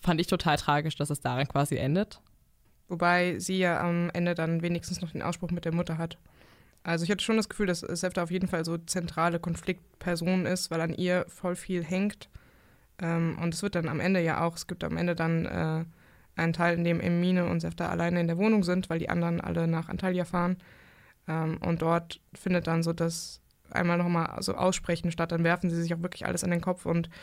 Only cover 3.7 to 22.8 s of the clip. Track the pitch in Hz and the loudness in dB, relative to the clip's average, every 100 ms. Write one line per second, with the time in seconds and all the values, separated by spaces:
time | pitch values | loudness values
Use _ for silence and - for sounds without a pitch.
3.7 | 165 175 170 170 175 175 170 165 165 170 | 2 2 2 0 0 0 0 0 0 0
4.7 | 170 - 170 160 - - 165 170 175 170 | -2 -4 -6 -6 -6 -4 -4 -4 -4 -2
5.7 | 170 175 160 165 - - - - - - | -2 -2 -2 -6 -8 -20 -20 -20 -20 -20
6.7 | - - 165 165 190 - 220 208 - 196 | -12 -4 -2 0 0 2 0 0 -2 0
7.7 | 170 - 170 185 180 170 180 180 170 165 | 0 -4 -4 -2 -2 -2 -2 0 -2 -2
8.7 | 165 165 185 170 - 170 170 170 165 - | -4 -4 -4 -4 0 2 2 -2 -4 -4
9.7 | 180 - - 180 170 170 185 175 180 - | -6 -8 -8 -4 0 2 2 2 -2 -2
10.7 | 165 165 - 180 180 - - 180 180 - | -2 -2 0 0 0 -2 -6 -6 -4 -4
11.7 | 180 156 185 208 - - - - - - | -4 -2 0 -2 -4 -14 -20 -20 -20 -20
12.7 | _ _ - 165 165 165 - 170 165 202 | _ _ -6 -2 0 0 0 -2 -2 -2
13.7 | 180 165 156 180 190 165 - 170 165 - | -2 -2 0 2 2 2 2 0 -2 -10
14.7 | 170 - 165 175 170 165 165 - 175 160 | -6 -4 -2 0 0 2 0 0 -2 0
15.7 | 160 165 - - - - - 165 165 175 | -2 -6 -12 -20 -20 -12 -2 0 2 2
16.7 | 170 170 170 175 175 180 180 175 170 165 | 2 2 2 2 2 4 2 2 0 -2
17.7 | 170 170 170 170 175 170 170 214 214 175 | -4 -4 0 0 2 0 2 4 4 4
18.7 | 185 180 165 - 170 170 170 - 170 165 | 0 0 -2 0 0 0 0 -2 0 0
19.7 | 165 165 185 190 180 170 180 175 180 - | 0 -2 -4 -2 0 0 0 0 -2 -6
20.7 | - - - - _ - 160 160 156 - | -20 -20 -20 -20 _ -6 -2 -2 -2 -2
21.7 | 165 165 170 165 - _ - 185 180 165 | 0 2 2 0 -16 _ -8 0 0 2
22.7 | 165 | 0